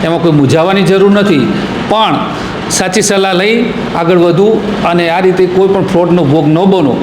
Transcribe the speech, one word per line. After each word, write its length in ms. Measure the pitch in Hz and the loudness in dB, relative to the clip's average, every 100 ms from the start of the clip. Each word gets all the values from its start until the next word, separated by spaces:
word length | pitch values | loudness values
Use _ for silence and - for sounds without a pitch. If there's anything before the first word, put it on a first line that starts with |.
એમાં 180 | 180 165 | -2 0
કોઈ 100 | 170 | 2
મૂંઝાવાની 500 | 151 135 160 170 190 | 2 2 2 2 0
જરૂર 300 | 175 190 202 | 2 2 4
નથી, 420 | 202 202 160 123 - - - - | 2 2 0 0 -2 -6 -8 -4
પણ 260 | 214 214 139 - - - - - | 0 0 -2 -4 -8 -10 -10 -6
સાચી 300 | - 190 190 | -4 -2 -2
સલાહ 320 | 196 196 190 | 0 0 0
લઈ 320 | 180 202 233 240 - - - | 0 0 0 -2 -4 -6 -4
આગળ 220 | 170 180 | 0 2
વધવું 680 | 175 170 202 226 202 202 | 2 2 2 0 -2 -4
અને 260 | - 175 170 | -2 0 0
આ 100 | 165 | 0
રીતે 260 | 185 185 185 | 0 2 0
કોઈ 220 | 185 190 | 2 0
પણ 180 | 196 151 | 0 0
ફ્રોડનો 380 | 170 175 175 | 0 2 2
ભોગ 240 | 147 151 147 | 2 0 2
ન 60 | |
બનો 380 | 156 196 190 147 98 | 2 2 2 0 -2